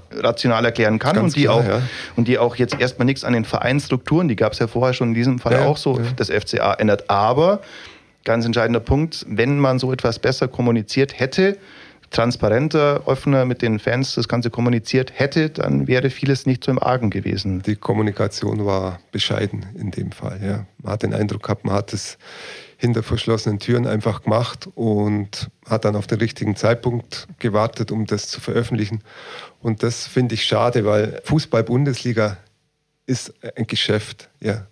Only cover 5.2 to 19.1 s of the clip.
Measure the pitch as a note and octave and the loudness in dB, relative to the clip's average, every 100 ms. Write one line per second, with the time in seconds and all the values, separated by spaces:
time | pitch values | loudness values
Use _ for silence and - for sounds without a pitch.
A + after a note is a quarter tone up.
5.2 | B2 B2 - B2 C#3+ D3+ - B2+ A#2 B2+ | 2 0 2 2 4 2 0 0 -2 -2
6.2 | - G2+ - - - - G#2+ G2+ - G2+ | -2 -2 -2 0 0 2 2 2 2 2
7.2 | G#2+ B2+ E3 G3+ - - - - _ _ | 2 4 4 2 -2 -18 -20 -20 _ _
8.2 | - A2+ A#2 A#2 A#2 A#2 A2 C3+ D#3+ - | 0 0 2 2 2 0 2 2 0 -4
9.2 | - G#2 B2 C#3+ C#3 B2+ B2+ C3 B2 A2 | -6 0 2 4 4 2 0 0 -2 0
10.2 | C3 C3 B2+ - A#2+ A#2 G#2 - C#3 - | 0 0 0 0 2 2 0 0 0 0
11.2 | C3 - F#3+ G3 - - - - _ - | -2 2 2 2 -8 -20 -20 -20 _ 0
12.2 | A#2 A#2+ A2 G#2+ D3+ D#3 D3 C#3+ - C3+ | 2 2 2 2 2 2 2 2 0 0
13.2 | - C#3 B2+ B2 A#2 A2+ - A#2+ C3+ - | 2 2 2 0 0 0 -2 -2 -2 -2
14.2 | A#2 A#2+ A#2+ A#2 B2 A#2 G#2+ B2+ C3 - | -2 -2 -2 0 0 0 0 0 0 0
15.2 | C#3 D3+ D#3 - - C#3 C3+ B2+ C3+ - | 0 2 0 0 0 0 2 2 2 0
16.2 | C3+ C3+ - B2 - B2+ - B2+ A2+ G2 | 0 0 0 0 0 0 2 2 0 0
17.2 | F#2+ G2 G2 F#2 F#2+ G#2 - G#2+ G#2+ G2 | -2 -2 -2 -2 -2 -2 0 0 0 0
18.2 | G#2 - G#2 G#2+ G2+ F#2+ F#2+ F2 - | -2 -2 -2 -2 0 0 -2 -6 -8